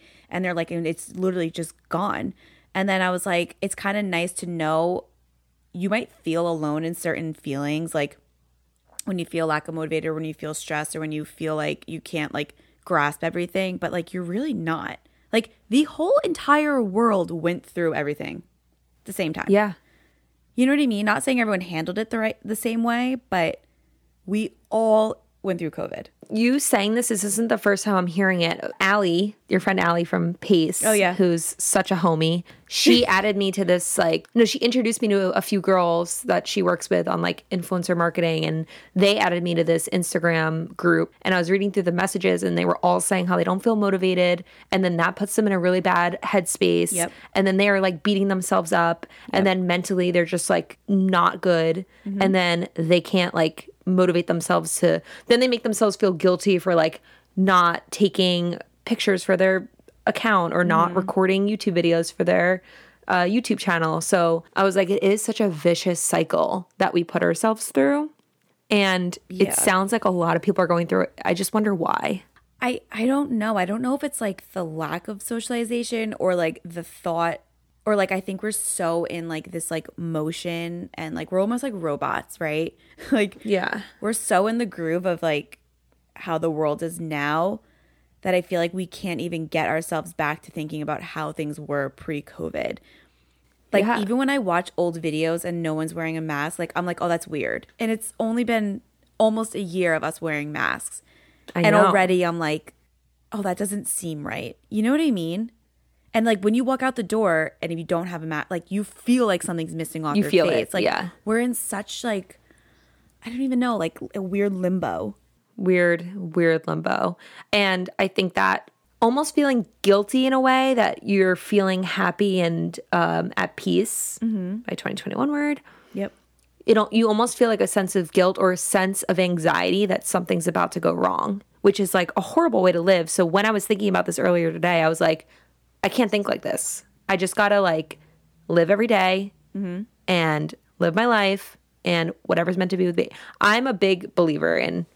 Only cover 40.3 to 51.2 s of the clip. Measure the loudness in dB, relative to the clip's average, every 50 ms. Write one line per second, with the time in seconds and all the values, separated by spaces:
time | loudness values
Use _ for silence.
40.3 | 2 2 0 0 -2 -4 -6 -8 -8 -2 2 2 2 2 2 -2 -6 _ -2 0
41.3 | 0 0 2 2 0 0 0 0 -2 0 0 0 0 0 -2 -2 -2 0 0 0
42.3 | 0 2 0 0 0 0 2 0 0 2 2 2 2 2 0 0 0 0 2 2
43.3 | 2 2 2 0 0 0 0 0 2 2 2 0 0 2 0 0 2 2 2 2
44.3 | 2 -2 -4 -12 -20 -20 -6 _ 0 0 2 2 2 2 0 0 0 -2 -6 -2
45.3 | 0 0 2 2 2 2 2 2 2 2 2 2 2 4 2 0 -2 -4 -6 0
46.3 | 0 0 0 0 -2 0 2 2 4 4 2 2 0 -2 -2 -2 -4 -12 -20 -4
47.3 | _ 0 2 2 4 4 4 4 4 2 2 0 -2 -2 -2 0 0 2 2 0
48.3 | 0 -2 0 0 0 0 2 2 2 2 2 2 0 -2 -6 -16 -20 -20 -12 -2
49.3 | 0 2 2 2 2 2 2 0 0 0 0 -2 0 0 0 2 2 2 2 2
50.3 | -2 -4 0 0 0 0 0 -4 -12 -16 _ 0 2 2 4 4 4 4